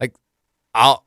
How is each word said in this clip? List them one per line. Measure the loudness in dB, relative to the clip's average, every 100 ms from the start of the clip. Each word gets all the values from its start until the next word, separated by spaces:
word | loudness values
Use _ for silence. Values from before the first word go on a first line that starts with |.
like, | -14 -14 _ _ _ _ _
I'll, | 0 0 0